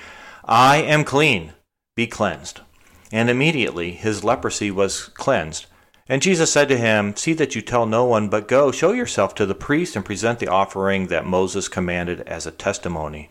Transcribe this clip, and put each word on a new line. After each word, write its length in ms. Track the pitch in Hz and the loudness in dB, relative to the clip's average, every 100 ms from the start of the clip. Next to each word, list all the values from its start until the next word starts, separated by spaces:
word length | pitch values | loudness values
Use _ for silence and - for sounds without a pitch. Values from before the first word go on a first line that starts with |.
| - - - - | -14 -20 -20 -16
"I 340 | - 113 131 143 | 0 6 6 6
am 260 | 131 151 | 4 0
clean, 500 | 147 139 151 107 80 - _ _ _ - | 2 2 2 2 -4 -16 _ _ _ -6
be 120 | 113 | -4
cleansed." 520 | - 104 73 - - - _ _ _ _ | -2 -2 -2 -10 -18 -20 _ _ _ _
And 180 | 110 120 | -2 0
immediately 600 | 123 151 156 95 87 87 | 2 0 0 -2 -4 -6
his 320 | 87 110 101 | -4 -4 -2
leprosy 480 | 104 120 117 - 104 | -2 -2 -2 -4 -4
was 320 | 95 98 - | 0 -2 -2
cleansed. 640 | - - - 120 80 80 - _ _ _ - | -12 -6 -2 0 -2 -10 -16 _ _ _ -4
And 120 | 135 | -2
Jesus 320 | 160 175 156 | 2 2 2
said 160 | 147 139 | 4 4
to 80 | 131 | 4
him, 400 | 117 107 101 104 | 4 2 2 -2
"See 160 | 160 | -2
that 200 | 160 143 | 0 0
you 80 | 120 | -2
tell 240 | - 120 113 | -2 0 2
no 180 | 110 | 2
one, 240 | 123 113 104 | 4 2 2
but 200 | 107 107 | -2 2
go, 240 | 127 143 | 4 4
show 180 | 127 165 | 4 2
yourself 460 | 247 233 - 98 - | 2 -2 0 0 0
to 100 | 101 | -2
the 80 | |
priest 400 | 98 - 147 175 | -2 -2 -2 0
and 100 | - | -4
present 360 | 95 98 113 120 | -6 -2 -2 -2
the 80 | 101 | 0
offering 580 | 92 98 98 95 98 92 | 0 0 0 0 0 0
that 180 | 85 | -2
Moses 440 | 82 92 95 98 90 | 0 0 0 -2 -6
commanded 540 | - 90 87 87 85 | -4 -4 -4 -4 -6
as 220 | - 82 | -8 -10
a 60 | 80 | -10
testimony 800 | - 98 98 95 82 78 76 76 | -6 -4 -4 -6 -6 -8 -10 -16